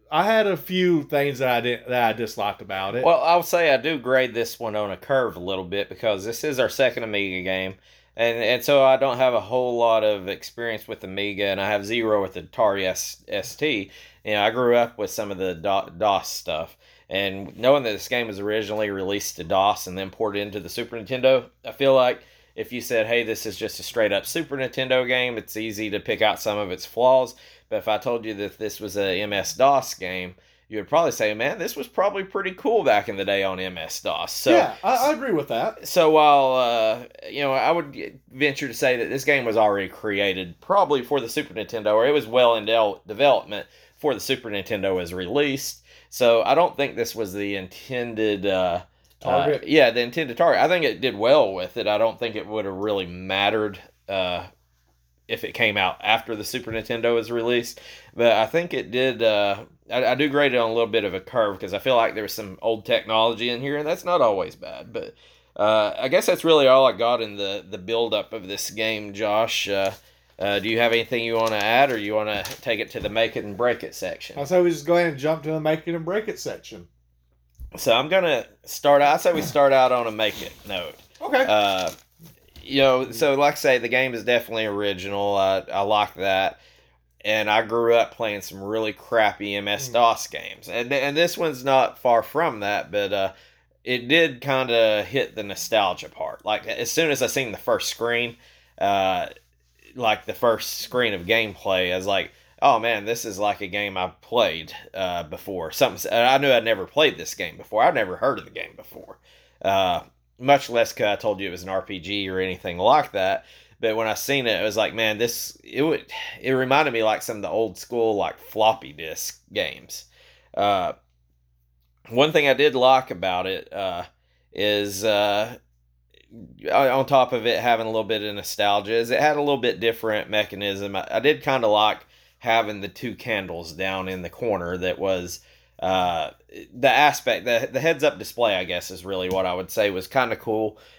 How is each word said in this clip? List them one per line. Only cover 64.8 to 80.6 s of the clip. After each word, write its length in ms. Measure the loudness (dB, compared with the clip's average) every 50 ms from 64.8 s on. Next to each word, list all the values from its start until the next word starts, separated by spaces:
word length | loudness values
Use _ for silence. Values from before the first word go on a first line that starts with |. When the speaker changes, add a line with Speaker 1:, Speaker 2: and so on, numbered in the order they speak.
| -16 -12 -12
Speaker 2:
But, 200 | -12 -12 -12 -16 _ _ _ _ _ _ _ -4
uh, 360 | 0 2 4 4 4 2 2 -2 -4
I 100 | -2 2
guess 160 | 2 2 2
that's 200 | 2 0 2 4
really 240 | 6 6 8 8 8
all 180 | 8 8 6
I 60 | 4
got 280 | 4 2 0 0 0 0
in 160 | -2 -4 -6
the, 300 | -6 -6 -6 -6 -8 -10 -10
the 80 | -12
build-up 560 | -10 -6 -2 -2 0 0 0 -2 -4 -4 -4
of 160 | -10 -12 -10 -10
this 220 | -8 -8 -8 -8
game, 420 | -6 -4 -4 -2 -4 -4 -8 -10
Josh. 560 | -6 -4 -2 0 2 2 0 0 -2 -4 -2 -2
Uh, 220 | -2 0 -2 -2 -4 -8 _ _ _ _ _ _ _ -6
uh, 220 | -4 -2 -2 -2
do 80 | -2 0
you 100 | 0 2
have 140 | 2 4
anything 320 | 2 2 0 0 -4 -4 -2
you 100 | 0 0
wanna 220 | 0 0 0 0
add, 340 | 0 0 2 4 4 4 4
or 80 | 2 -2
you 160 | -4 -2 -2
wanna 300 | -2 0 -2 -4 -4 -6 -8 -10 -8
take 180 | -4 -4 -4 -4
it 140 | -4 -8
to 80 | -8 -8
the 80 | -6 -4
make 280 | 0 0 0 0 -2
it 60 | -6 -8
and 120 | -8 -4
break 260 | -2 0 0 0 -2
it 100 | -6 -12
section? 460 | -10 -8 -8 -8 -8 -10 -12 -12 -8 -8
Speaker 1:
I 60 | -2
say 180 | 2 4 4
we 80 | 4 4
just 160 | 2 0 0
go 100 | 2 2
ahead 120 | 2 2 2
and 100 | -2 -2
jump 240 | -2 -2 -2 -2
to 80 | -2 -4
the 80 | -4 -2
make 300 | 0 0 0 0 -2 -6
it 80 | -6
and 80 | -6 -4
break 240 | -4 -4 -4 -4 -6
it 100 | -10 -8
section. 480 | -8 -10 -10 -10 -14 -18 -18 -18 -20 _ _ _ _ _ _ _ _ _ _ _ _ _ _ -18 -18 -16 -10
Speaker 2:
So 160 | -4 2 2
I'm 160 | 4 4 2 2
gonna 380 | 2 2 2 2 0 0 -2 -6 _ _ -18
start 380 | -14 -8 0 4 4 6 6
out, 120 | 6 6 4
I 20 |
say 160 | 4 2 2
we 100 | 0 0
start 300 | -2 0 2 4 6 6
out 180 | 8 6 6 6
on 160 | 4 2 0
a 60 | -2
make 280 | -2 -2 -2 -2 -2 -4
it 120 | -10 -12 -14 -16